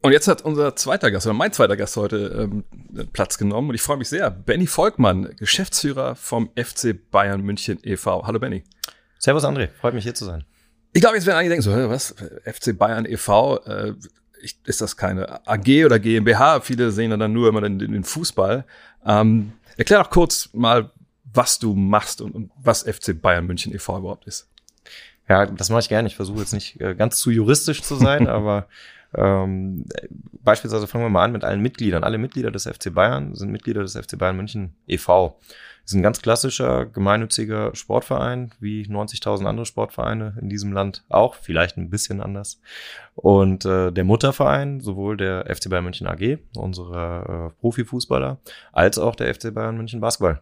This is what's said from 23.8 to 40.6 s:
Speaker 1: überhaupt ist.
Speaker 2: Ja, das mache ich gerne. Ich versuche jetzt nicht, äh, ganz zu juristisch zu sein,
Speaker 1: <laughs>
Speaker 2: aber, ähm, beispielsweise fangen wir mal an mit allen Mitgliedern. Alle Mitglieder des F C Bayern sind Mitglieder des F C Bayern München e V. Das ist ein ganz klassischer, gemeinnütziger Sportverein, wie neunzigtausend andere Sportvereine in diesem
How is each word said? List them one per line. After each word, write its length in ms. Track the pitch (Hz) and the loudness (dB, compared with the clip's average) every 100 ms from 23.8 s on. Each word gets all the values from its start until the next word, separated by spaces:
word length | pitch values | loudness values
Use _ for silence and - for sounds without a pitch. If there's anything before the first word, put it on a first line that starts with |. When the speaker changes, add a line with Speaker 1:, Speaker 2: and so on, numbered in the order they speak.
| - 95 | -6 -6
Speaker 1:
überhaupt 280 | 92 87 - | -8 -12 -14
ist. 220 | - _ _ _ _ - - - _ - | -16 _ _ _ _ -20 -20 -20 _ 2
Speaker 2:
Ja, 180 | 95 101 | 4 4
das 240 | 98 95 | -2 0
mache 120 | 113 | 0
ich 80 | - | 2
gerne. 180 | 107 113 | 0 0
Ich 80 | - | -4
versuche 240 | 95 107 | -6 -6
jetzt 140 | 101 | -6
nicht, 260 | 104 - - | -6 -8 -8
äh, 160 | 95 90 | -8 0
ganz 220 | 110 - | 0 0
zu 120 | 127 | 2
juristisch 540 | 113 107 147 - 147 | 2 4 4 2 -4
zu 120 | - 139 | -6 2
sein, 320 | 139 143 113 | 4 4 0
Speaker 1:
<laughs> 20 | |
Speaker 2:
aber, 380 | 110 104 101 - - - - _ - | 0 0 -2 -4 -18 -20 -20 _ 0
ähm, 680 | 98 98 95 95 95 95 - - - - - - | 2 2 0 -4 -4 -6 -8 -12 -12 -18 -20 -2
beispielsweise 440 | - - 113 110 104 | 2 2 2 -4 -4
fangen 160 | 117 | -4
wir 60 | 117 | 0
mal 160 | 95 104 | 2 2
an 80 | |
mit 100 | 117 | 0
allen 180 | - 98 | -4 -2
Mitgliedern. 440 | 113 - 110 85 - | -2 0 -2 0 -2
Alle 120 | 110 | -2
Mitglieder 340 | 123 127 117 | -4 -4 -6
des 160 | 101 - | -6 -8
F 120 | - | -8
C 100 | 98 | -4
Bayern 440 | 85 104 135 139 95 | 2 2 0 -6 -8
sind 160 | 98 | -8
Mitglieder 300 | 104 - 104 | -6 -6 -6
des 140 | 95 104 | -6 -10
F 120 | - | -12
C 80 | 95 | -4
Bayern 220 | 92 95 | -4 -4
München 380 | 104 107 92 - - | -8 -8 -10 -12 -8
e 100 | 90 | -6
V. 400 | - 90 87 - _ - - - | 4 4 4 -4 _ -20 -20 -20
Das 80 | - | -2
ist 60 | 98 | 2
ein 60 | |
ganz 200 | 92 - | 2 0
klassischer, 640 | 113 113 131 - 127 127 117 | 0 0 0 -2 -2 -2 -4
gemeinnütziger 880 | 110 98 107 113 - 107 107 110 - | -2 0 2 0 -4 -4 -4 -4 -6
Sportverein, 760 | - 110 - 131 123 123 123 _ | -4 -4 -2 -4 -2 -4 -10 _
wie 280 | 104 107 104 | -8 -8 -6
neunzigtausend 580 | 101 110 - 107 104 101 | -6 -6 -6 -4 -2 -2
andere 200 | 110 117 | -4 -6
Sportvereine 680 | - 107 - 117 110 107 107 | -6 -6 -4 -4 -4 -6 -8
in 80 | 98 | -8
diesem 240 | 101 | -6